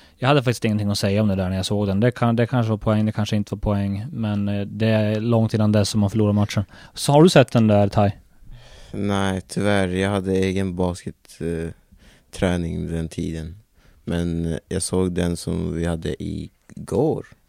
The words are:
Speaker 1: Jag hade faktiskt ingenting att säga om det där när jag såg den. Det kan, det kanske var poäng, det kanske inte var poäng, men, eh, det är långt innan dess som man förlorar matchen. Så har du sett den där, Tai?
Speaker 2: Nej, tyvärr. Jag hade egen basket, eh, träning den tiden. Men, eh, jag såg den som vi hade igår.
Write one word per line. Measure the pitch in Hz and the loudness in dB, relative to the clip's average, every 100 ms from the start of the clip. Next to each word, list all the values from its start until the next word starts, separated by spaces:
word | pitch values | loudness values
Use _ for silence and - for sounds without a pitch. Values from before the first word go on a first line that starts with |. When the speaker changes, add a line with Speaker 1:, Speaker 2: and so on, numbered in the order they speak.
| - - | -20 -4
Speaker 1:
Jag | 127 | 2
hade | 147 | 2
faktiskt | 123 113 113 | 2 -2 0
ingenting | 107 104 | 0 0
att | 101 | 0
säga | 104 101 | 0 2
om | 110 | 2
det | 95 | 2
där | 92 | 0
när | 95 | -2
jag | 92 | -2
såg | 104 101 | 0 0
den. | 95 | 2
Det | 120 | 2
kan, | - 120 117 | 2 0 2
det | 117 | 0
kanske | 127 113 | 0 0
var | 107 | -2
poäng, | - 107 107 | 0 2 0
det | |
kanske | - 107 104 | -2 -2 -2
inte | 101 101 | -4 -4
var | |
poäng, | 107 101 101 101 113 | -2 0 -2 -4 -6
men, | 123 107 101 101 | -6 -4 -2 -2
eh, | 101 101 | -2 -4
det | 104 113 | -2 2
är | 110 107 107 | 2 2 0
långt | 113 117 110 | 2 2 2
innan | 107 107 | 2 2
dess | 107 101 | 4 2
som | 110 | 2
man | 101 | 0
förlorar | 110 104 | 2 2
matchen. | 104 104 - 98 - - | 2 2 -2 -4 -10 -20
Så | - - | -8 2
har | 143 | 6
du | 180 | 8
sett | 156 123 | 8 6
den | 123 110 | 4 4
där, | 104 101 | 4 4
Tai? | - 101 - _ - - - - - - | 4 2 0 _ -20 -20 -20 -20 -20 -14
Speaker 2:
Nej, | 104 101 98 98 95 - | -6 -2 0 0 -2 -6
tyvärr. | - 101 101 95 | -4 0 0 0
Jag | 90 98 | 0 0
hade | 101 92 | 0 0
egen | 95 95 92 95 87 | 0 0 0 -2 -2
basket, | 90 87 - - _ - | -2 -4 -10 -14 _ -10
eh, | 80 82 82 - _ - - - _ | -6 -6 -6 -12 _ -20 -20 -20 _
träning | - 92 90 85 82 80 | -4 -2 -2 -4 -6 -6
den | 82 80 | -6 -6
tiden. | - 80 80 80 92 _ _ _ _ | -6 -8 -8 -10 -14 _ _ _ _
Men, | - 85 87 85 82 | -6 -4 -2 -2 -4
eh, | 82 - | -6 -6
jag | 92 | -6
såg | - 92 92 | -4 -2 -2
den | 87 87 85 | -2 -2 -4
som | - 85 85 80 | -4 -4 -4 -4
vi | 85 | -4
hade | 82 82 - | -4 -6 -8
igår. | 82 80 78 _ _ - - 98 151 104 - _ | -8 -8 -12 _ _ -16 -6 -2 -2 -4 -10 _